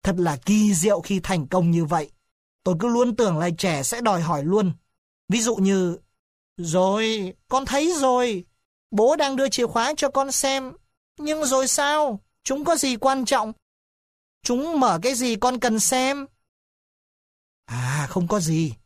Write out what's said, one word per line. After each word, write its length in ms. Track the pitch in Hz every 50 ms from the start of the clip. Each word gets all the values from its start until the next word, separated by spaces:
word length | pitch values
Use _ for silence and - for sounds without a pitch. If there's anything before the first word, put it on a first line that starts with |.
| _
Thật 120 | 196 190 180
là 200 | 180 165 147 127 -
kỳ 280 | - 208 214 214 208 202
diệu 280 | 165 165 214 202 185
khi 180 | - - 202 190
thành 280 | 180 - 196 175 143 123
công 240 | - 185 175 170
như 140 | 165 170 165
vậy. 260 | 147 170 165 151 139 _ _ _ _ _ _ _ _ _ _ _
Tôi 120 | 185 180 160
cứ 80 | 202 240
luôn 280 | 233 240 247 247 220
tưởng 220 | 226 233 202 170 151
là 120 | 165 180 175 165
trẻ 260 | - 190 160 139 135
sẽ 180 | - - 233
đòi 200 | 240 226 196 170
hỏi 220 | 165 160 175 147 139
luôn. 280 | 156 190 214 208 180 - - _ _ _ _ _ _ _ _ _ _
Ví 120 | 180 240
dụ 140 | 220 233 226
như, 420 | - 190 196 196 190 185 175 170 180 _ _ _ _ _ _ _ _ _ _ _ -
"Rồi, 760 | 175 165 156 185 185 190 196 214 226 220 220 214 196 185 - _ _ _
con 180 | - 262 277
thấy 280 | 262 262 277 302 330 370 311
rồi. 460 | 277 262 247 247 247 240 220 180 180 _ _ _ _ _ _ _ _ _
Bố 240 | - 202 220 247 302
đang 200 | 302 302 277 269
đưa 140 | 254 269 269
chìa 180 | 196 - 240 233
khóa 260 | - 233 226 262 311 294
cho 120 | - 269
con 220 | 262 269 269 277
xem. 420 | 262 - - 269 269 269 262 254 294 - _ _ _ _ _ _ _ -
Nhưng 260 | 302 294 311 311 302
rồi 220 | 254 269 262 269 254
sao? 520 | - - 285 285 294 302 302 277 220 196 _ _ _ _ _
Chúng 220 | - 262 285 294
có 100 | 320 339
gì 200 | 311 - 269 247
quan 300 | 214 - 269 269 269 254
trọng? 280 | - 277 247 214 220 220 _ _ _ _ _ _ _ _ _ _ _ _ _ _ _ _ _ _
Chúng 360 | - 240 247 285 330 339 294
mở 200 | 262 233 185 165
cái 140 | 170 247 277
gì 200 | 226 254 247 226
con 240 | 202 247 247 254 247
cần 200 | - 247 220 220
xem?" 460 | 202 - 262 254 254 262 277 285 277 277 _ _ _ _ _ _ _ _ _ _ _ _ _ _ _ _ _ _ _ _ _ _ _ _ _ _ _
"À, 420 | - 120 120 123 127 135 151 147 127
không 180 | - 196 175 170
có 120 | 214 208
gì." 340 | 170 156 160 160 165 147 110 - _